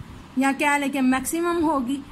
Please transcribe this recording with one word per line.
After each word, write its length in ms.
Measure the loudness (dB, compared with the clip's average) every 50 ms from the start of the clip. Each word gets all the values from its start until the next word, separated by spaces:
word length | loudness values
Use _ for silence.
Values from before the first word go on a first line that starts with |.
| -14 -14 -16 -18 -18 -6 -2 0
या 140 | 0 2
क्या 240 | 2 2 2 2 2
लेके 240 | 2 0 0 0 2
maximum 640 | 2 2 2 2 0 -2 -2 0 0 0 0 2 2
होगी। 340 | 2 2 0 0 -2 -4 -6 -6 -10